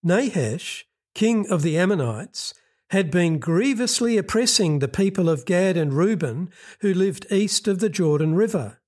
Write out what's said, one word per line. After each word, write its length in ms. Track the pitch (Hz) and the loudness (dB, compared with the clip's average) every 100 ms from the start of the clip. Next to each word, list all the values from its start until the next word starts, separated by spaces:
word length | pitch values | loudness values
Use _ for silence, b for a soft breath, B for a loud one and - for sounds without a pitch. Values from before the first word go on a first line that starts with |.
Nahash, 840 | 170 185 262 190 117 151 - - - _ _ | 2 2 2 -2 -2 -4 -8 -14 -16 _ _
king 320 | - 220 226 202 | -2 0 0 0
of 120 | 185 | 0
the 160 | 156 160 | 0 0
Ammonites, 760 | 185 196 123 110 196 - - - b b b | 2 2 0 -4 -10 -12 -12 -14 b b b
had 220 | 196 175 | -2 0
been 260 | 180 170 160 | 2 2 0
grievously 800 | 143 165 262 240 247 - 233 220 | 0 0 2 0 -2 0 0 0
oppressing 640 | 202 220 240 - 180 147 | 0 0 2 2 2 2
the 80 | 135 | 0
people 400 | - 196 196 170 | 0 0 2 0
of 160 | 156 - | 0 0
Gad 300 | 180 190 170 | 0 2 2
and 160 | 151 | 0
Reuben 560 | 135 185 214 147 113 180 B B B | 2 0 0 -2 -6 -8 B B B
who 140 | 208 | -2
lived 320 | 185 196 170 - | 2 0 -2 -2
east 360 | 196 208 - - | 0 0 -2 -2
of 120 | 190 | 0
the 100 | 214 | -2
Jordan 460 | 156 165 147 156 165 | 0 0 2 2 2
River. 440 | 220 196 104 - | 2 0 -6 -12